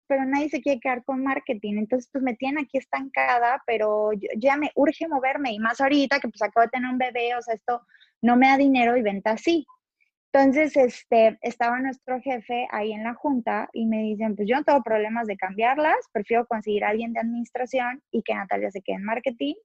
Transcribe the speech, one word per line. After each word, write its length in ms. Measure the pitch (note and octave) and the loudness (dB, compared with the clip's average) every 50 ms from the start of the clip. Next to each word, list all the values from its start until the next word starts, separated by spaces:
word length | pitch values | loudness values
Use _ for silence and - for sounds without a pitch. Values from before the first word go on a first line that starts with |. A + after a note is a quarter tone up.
| _ - | _ -2
pero 160 | C#4 C4+ C4 | 0 0 0
nadie 240 | C4 C4+ C#4+ D4 D4+ | 0 0 0 0 -2
se 120 | - D4 | -4 -4
quiere 180 | - C#4+ C#4 A#3+ | -2 -2 -2 -2
quedar 240 | - C4+ B3+ B3 A#3 | -2 -4 -4 -4 -4
con 180 | - C4+ C4 C4 | -6 -4 -4 -2
marketing. 520 | C4+ C4+ C#4 - - B3+ G#3 - G#3 G#3 G#3 | -2 -4 -4 -4 -6 -6 -6 -6 -4 -4 -4
Entonces, 300 | G#3+ G#3+ - B3+ A#3+ - | -2 -2 -2 -4 -4 -6
pues, 120 | - C#4 B3+ | -6 -4 -4
me 120 | C4 A#3+ | -4 -4
tienen 280 | - C4 C4+ C#4 D#4 C#4+ | -4 -6 -6 -4 -4 -6
aquí 140 | - - C4+ | -4 -4 -6
estancada, 840 | - _ - C4+ C4+ C4+ - C4+ C4 C4 B3 A#3+ A#3 A#3+ B3+ C4+ - - | -4 _ -6 -8 -8 -6 -2 -2 0 2 2 2 2 2 0 -2 -2 -4
pero 460 | A#3 G#3+ G#3+ G#3+ G#3+ G#3+ G#3+ G#3+ G#3+ | -2 -2 0 0 0 0 0 -2 -2
yo, 160 | G3+ G3 - - A3 | -4 -6 -8 -6 -2
ya 180 | G#3+ C4+ C4+ D4 | 0 0 2 2
me 140 | D4+ C4+ - | -2 -2 0
urge 320 | - C#4 D#4 D4+ - E4+ E4 | 2 2 2 0 -2 -6 -4
moverme". 440 | D4+ C4 B3 C4 C#4 D4 C#4+ B3+ G#3+ | 0 2 2 2 2 0 -2 -4 -4
Y 60 | G#3 | -2
más 220 | A3 A3+ A#3+ - | -2 -2 0 2
ahorita 380 | C4+ C#4 C#4+ C#4+ C#4 A#3+ C#4 C#4 | 2 4 4 4 4 2 0 0
que, 100 | C#4 A#3+ | -2 -4
pues, 120 | - - | -4 -4
acabo 220 | G#3+ G3+ - A#3 A#3 | -4 0 2 2 2
de 40 | A#3 | 2
tener 200 | - B3+ B3 B3+ | 2 -2 -4 -4
un 80 | B3+ B3+ | -2 -2
bebé, 380 | B3+ B3+ A3+ A#3+ A#3 A#3+ B3 | -4 -4 -2 -2 -2 -2 -2
o 60 | B3 | -4
sea, 140 | A#3 - A3+ | -4 -6 -8
esto 260 | G#3 - - B3 A#3+ - _ _ _ _ _ _ _ | -6 -4 -4 -6 -6 -8 _ _ _ _ _ _ _
no 160 | - A3+ A#3+ B3 | 2 4 6 6
me 100 | C4 C4 | 6 6
da 100 | C4+ C4+ | 6 6
dinero 380 | C#4 C#4 C4+ B3+ A#3+ A#3 A#3+ B3+ | 6 4 4 4 4 4 4 2
y 40 | |
ventas 400 | A3+ G3+ G3 G3 F#3+ G#3+ A3 A3 | 2 0 -2 -2 -2 -2 -2 0
sí. 240 | - E4 E4+ E4 C4 - _ _ _ _ _ _ _ _ _ _ _ _ - | 0 0 0 0 -2 -4 _ _ _ _ _ _ _ _ _ _ _ _ 4
Entonces, 440 | C#4 C#4 C4+ B3+ D4 D#4 D4 - D4 | 6 6 6 6 4 2 2 4 2
este, 600 | C4 B3 - - - _ B3 A3+ A3 A3 A3 - | 2 2 0 -4 -4 _ 4 6 6 6 4 0
estaba 380 | - A#3+ A3 - A#3+ A#3 A#3+ B3+ | -4 -8 -4 -2 -2 -2 0 -2
nuestro 380 | C4 C4+ B3+ - _ - B3+ B3+ | -2 -4 -6 -8 _ -6 -6 -6
jefe 460 | - C#4 C4 A#3+ - - A#3+ A#3+ B3 - | -4 -4 -6 -6 -6 -6 -6 -6 -4 -4
ahí 220 | - G#3+ G#3 A3 G#3+ | -4 -4 -4 -4 -4
en 100 | G#3+ G#3+ | -6 -6
la 120 | A3+ B3 | -8 -8
junta 540 | - - D4+ C#4 B3 A#3 - G#3 G#3 - - - | -4 -2 -2 -2 0 0 -2 -2 -2 -4 -6 -6
y 120 | - A3+ A3+ | -4 -2 0
me 120 | A3 A3 A3 | 0 0 -2
dicen, 320 | G#3+ G#3+ G3+ A3 A3 G#3 | -2 -2 -2 -2 -2 -2
"Pues, 120 | F#3+ G#3 G3 | -2 -2 0
yo 80 | A#3+ C#4 | 0 0
no 60 | D4+ | 2
tengo 180 | E4 D4 C#4+ - | 4 2 2 2
problemas 440 | - A3 G#3+ G#3 G#3+ A3+ A#3 A#3 G#3+ | 2 0 0 0 -2 -4 -4 -4 -6
de 100 | G3 G3 | -6 -6
cambiarlas, 600 | - F#3 F#3+ G3+ A3+ A#3+ C4+ D4 D4+ D#4 F4+ B4+ A#4 - - | -6 -8 -4 0 0 0 2 2 2 2 0 0 -2 -4 -6
prefiero 320 | A3+ G3+ - A3+ A#3 A#3+ - | -6 -2 0 0 0 0 0
conseguir 360 | A#3 A3 G#3 G#3+ G#3 G#3 G#3 | -4 -6 -4 -4 -2 -2 0
a 40 | G#3 | 0
alguien 240 | G#3+ A3 A#3 A#3 A#3 | -2 -2 -4 -6 -6
de 80 | A#3 | -4
administración 840 | A3+ A#3 A#3 A#3 A#3+ - - A#3+ B3+ B3 - C4 B3 A#3+ B3+ D4 - _ | -4 -4 -4 -6 -8 -8 -8 -8 -8 -4 -4 -2 -2 -4 -6 -8 -10 _
y 120 | - A#3 G#3 | -4 -4 -2
que 120 | - A3 | -2 -4
Natalia 360 | G#3 G3+ F#3 G#3 G3 G#3 G3+ | -4 -4 -4 -4 -2 -2 -4
se 100 | G3 G3 | -6 -8
quede 160 | F#3+ - F#3+ F#3+ | -8 -6 -6 -6
en 80 | G3 | -4
marketing 500 | G#3 A3+ B3 A#3+ C4+ A#3+ A#3 C#4+ C#4+ D#4+ A4 _ | -4 -4 -4 -4 -4 -4 -4 -4 -6 -6 -8 _